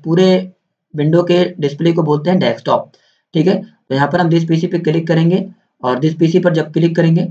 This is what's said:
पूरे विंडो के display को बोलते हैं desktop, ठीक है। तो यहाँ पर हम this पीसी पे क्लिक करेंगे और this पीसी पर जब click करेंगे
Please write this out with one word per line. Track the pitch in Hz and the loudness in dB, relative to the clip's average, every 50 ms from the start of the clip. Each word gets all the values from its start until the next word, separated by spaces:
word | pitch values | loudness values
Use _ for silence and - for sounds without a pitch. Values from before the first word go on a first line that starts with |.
| - | -6
पूरे | 160 165 175 185 185 185 185 185 - - _ _ _ _ _ _ _ - | -2 0 2 4 4 2 0 -2 -6 -14 _ _ _ _ _ _ _ -6
विंडो | 151 147 151 156 175 175 | -2 -2 2 2 2 2
के | 175 175 175 180 - - - | 2 2 2 0 0 -4 -4
display | 147 139 143 147 165 170 | -4 -4 -4 -2 -2 0
को | 165 170 160 | 0 0 0
बोलते | 147 147 143 147 175 | 0 0 -2 0 0
हैं | 185 185 | 0 0
desktop, | 139 120 113 - - 147 127 113 - - _ _ _ _ _ _ _ _ - | 0 -2 -4 -4 -2 -2 -2 -2 -2 -6 _ _ _ _ _ _ _ _ -2
ठीक | 165 151 185 | 0 0 2
है। | 208 226 - - _ _ _ - | 0 0 -4 -10 _ _ _ -6
तो | 131 | -2
यहाँ | 135 143 143 | -2 -2 0
पर | 175 175 | 0 0
हम | 170 165 | 0 2
this | 165 170 165 165 | 2 0 0 0
पीसी | 165 160 165 180 | -2 0 -2 -2
पे | - 170 | -4 -4
क्लिक | 165 156 156 165 165 - | -2 -2 -2 -2 -2 0
करेंगे | 165 160 165 170 180 208 - - - _ _ _ _ _ - | 0 2 2 2 0 0 -2 -6 -12 _ _ _ _ _ -4
और | 127 127 123 | -4 -2 0
this | 143 156 160 - | -2 -2 0 0
पीसी | 170 160 165 185 | 0 2 2 2
पर | 175 180 165 | 2 2 0
जब | 160 147 - - | 0 -2 -2 -2
click | 165 160 170 165 | 0 0 0 0
करेंगे | - 165 165 165 170 214 - | 2 2 2 2 2 0 -4